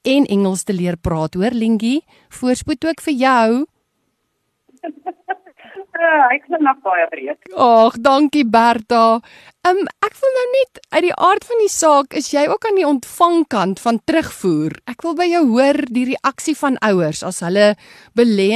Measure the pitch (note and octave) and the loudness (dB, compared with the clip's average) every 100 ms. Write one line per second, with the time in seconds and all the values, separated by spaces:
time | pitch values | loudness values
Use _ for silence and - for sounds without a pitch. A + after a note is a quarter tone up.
0 | - C4+ C#4 G3+ G3 F#3 - F#3+ F3 E3+ | 0 2 2 2 0 -2 -4 -4 -4 -4
1 | - E3 D#3 F3+ G#3+ B3 A3 A3+ A3+ C#4+ | -4 -2 -4 -2 -2 -2 0 0 0 -4
2 | - _ _ - B3 B3+ - D4+ D#4+ D#4+ | -6 _ _ -6 -2 -2 -4 -4 -4 -4
3 | - C4 C4 B3+ A3 A#3+ D#4 _ _ _ | -4 0 2 2 2 0 -4 _ _ _
4 | _ _ _ _ _ _ _ C4 E4+ D4 | _ _ _ _ _ _ _ _ -16 -14
5 | F#4 F4+ - F#4 F4+ _ - G4 G4 E4 | -14 -14 -12 -14 -14 _ -20 -20 -12 -2
6 | E4 D#4 B3+ C#4 - E4 C#4+ C4+ G3 F3+ | 2 4 2 0 -4 0 0 0 -2 -2
7 | E3 C#3 C3+ D3+ - F#4 B3 A3+ A#3 A#3+ | -2 -4 -10 -12 -10 0 4 6 4 2
8 | B3+ C4+ D4 D4 A#3 A3+ A#3 A#3 G#3+ A#3+ | 2 2 2 0 2 2 2 0 0 2
9 | A3+ A3+ - - - _ F4+ F#4+ F#4 - | 2 0 -4 -20 -20 _ 0 0 -2 -4
10 | G#4 - C5+ C5 B4 C5+ B4+ - - D#4 | -6 -2 -2 0 -2 -2 -2 -6 -4 -2
11 | F4+ - F4 G#4 - A#4+ G#4 - D#4+ C#4+ | -2 0 2 0 -2 -2 -2 0 2 2
12 | C#4 - - C#4+ D4 G#4 A4+ G4 D4+ C#4 | 0 -6 -4 -2 0 -2 -2 0 0 -2
13 | - - F4 E4+ D4+ A3 F3+ F#3+ A#3 A#3 | -4 0 2 2 0 -2 -2 -2 -2 -2
14 | - D#4+ - - F#3+ D3+ D#3 - - A#3+ | 0 -2 -2 -4 -2 0 -2 -8 -16 -10
15 | E4 D#4+ F4 F4 C#4+ A3+ C#4 D4 C#4 A#3+ | -6 -2 0 2 2 4 2 2 -2 -4
16 | B3+ C4 C4+ C4+ - D4+ C#4+ B3+ G#3+ F#3+ | -4 -4 -4 -6 -6 -4 -2 -2 0 0
17 | D#3 D3+ F3+ - E3+ G3 G#3 G#3 - - | -2 -4 -10 -8 -4 2 2 0 -10 -20
18 | - - A#3+ G3+ G3 | -8 0 2 2 0